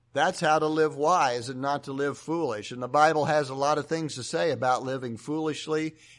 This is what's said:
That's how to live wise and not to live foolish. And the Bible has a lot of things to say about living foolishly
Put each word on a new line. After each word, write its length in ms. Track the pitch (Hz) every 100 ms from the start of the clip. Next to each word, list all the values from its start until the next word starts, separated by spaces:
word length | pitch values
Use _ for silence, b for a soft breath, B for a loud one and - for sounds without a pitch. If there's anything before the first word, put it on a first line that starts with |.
| _
That's 260 | 269 175 185
how 200 | 160 156
to 80 | 156
live 280 | 156 156 143
wise 540 | 151 180 139 120 117
and 100 | 127
not 260 | 139 143 139
to 80 |
live 260 | 135 143 135
foolish. 520 | - 165 151 104 104
And 120 | 123
the 40 | 123
Bible 380 | 147 156 156 139
has 240 | 151 135
a 60 | 135
lot 240 | 143 151
of 80 | 135
things 280 | 165 156 127
to 80 |
say 280 | 117 160 170
about 320 | 123 127 123
living 340 | 131 131 123 113
foolishly 800 | - 156 156 143 - 156 156 156 b